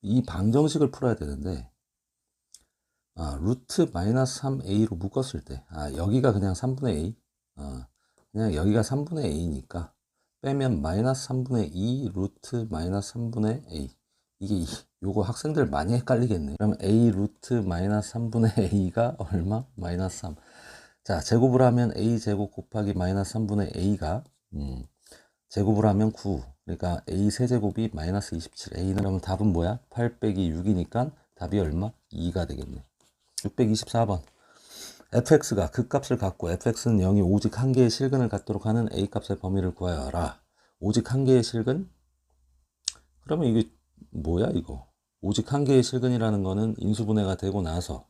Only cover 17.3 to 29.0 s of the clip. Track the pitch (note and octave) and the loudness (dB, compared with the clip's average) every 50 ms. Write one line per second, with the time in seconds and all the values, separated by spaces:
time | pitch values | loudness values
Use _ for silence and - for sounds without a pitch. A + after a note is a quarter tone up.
17.3 | - _ - - B2 A#2+ G#2+ F#2+ E2+ E2+ F2+ G2 G#2 G#2+ G#2 - - A2+ A#2+ A#2 | -4 _ -6 -2 -2 -2 0 0 -2 0 0 0 0 0 -2 -4 -6 -6 -6 -2
18.3 | A2 A#2 A2+ A2 - - G#2 F2+ F#2+ G2+ F#2+ F#2 - - A#2 A#2+ - - - - | 0 2 2 4 4 2 0 2 2 2 2 2 2 0 0 0 0 -4 -8 -2
19.3 | G2 F#2+ E2 F2+ G#2 A2+ B2+ - _ - F2+ F2 F2 F2 F#2 F#2 - - - F2 | -2 -2 0 0 -2 -4 -4 -8 _ -8 -6 -6 -4 -2 -4 -4 -6 -8 -12 -12
20.3 | D2+ - _ - - - - - - - - - _ _ _ - G2 E2+ - - | -12 -12 _ -20 -20 -20 -20 -20 -20 -20 -20 -20 _ _ _ -4 -4 -2 0 2
21.3 | - A#2 A#2 C3+ B2 B2+ C3 B2+ A#2+ B2 B2 A2+ - - G#2 A2 A#2+ A2+ A2 G#2+ | 4 6 6 6 6 6 6 6 6 4 2 2 0 0 0 0 0 0 0 -2
22.3 | G#2 G2 G#2 G2 _ - F#2 _ - A2 G#2 G2+ G2+ F#2 F2+ F2+ F#2+ G2 G2 - | -2 -2 -2 -4 _ -12 -16 _ -4 -2 -2 0 0 0 0 0 0 0 -2 -2
23.3 | - A2 A2 G2+ G#2 G#2 G2+ - - - F2 G2 G#2 F#2+ - D#2 F2 B2 D3+ _ | -2 -4 -2 0 0 0 0 -2 -4 -2 0 0 0 0 -2 -4 -4 -4 -6 _
24.3 | _ _ _ _ - D2 C#2+ C#2 C2 B1+ B1+ - _ _ _ - - - _ _ | _ _ _ _ -10 -8 -8 -6 -8 -10 -12 -14 _ _ _ -20 -20 -20 _ _
25.3 | _ _ _ _ - - G2+ G2 A2 G2+ G#2+ G#2+ G2 G2 A2 A2 G#2+ - - G2+ | _ _ _ _ -2 0 2 4 4 4 6 4 4 4 4 2 0 -2 -4 -4
26.3 | G2 C#2+ - - - _ _ - E2+ E2+ - F2 F2 E2 - - E2 F#2 G2+ G#2 | -4 -4 -4 -10 -16 _ _ -10 -8 -4 -2 -2 -4 -4 -4 -6 -2 2 2 2
27.3 | G#2 - B2 A#2+ B2 A#2+ G#2 G#2 - - A2+ A2+ A2+ D2+ D#2 E2+ F#2 G2+ G2+ - | 2 2 0 2 2 2 0 0 -2 -2 -4 -4 -4 -4 -4 -2 -2 -2 -2 -4
28.3 | - E2 D#2+ - _ - - - - - F2+ F#2+ G2 G2 | -6 -8 -8 -10 _ -16 -16 -12 -8 -4 -2 -2 0 0